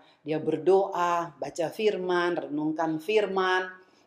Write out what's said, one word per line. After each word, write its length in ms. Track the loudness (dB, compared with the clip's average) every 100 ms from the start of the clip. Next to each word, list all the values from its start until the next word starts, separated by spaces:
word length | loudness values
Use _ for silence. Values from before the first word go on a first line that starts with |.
| -16 _
Dia 160 | -6 -4
berdoa, 960 | -2 0 4 4 4 0 0 0 -2
baca 340 | -8 -10 -4 -4
firman, 720 | 0 0 0 0 2 2 0 -4
renungkan 560 | -2 -2 -2 -2 -2
firman. 720 | 0 2 2 2 2 2 -2 -10 -20 _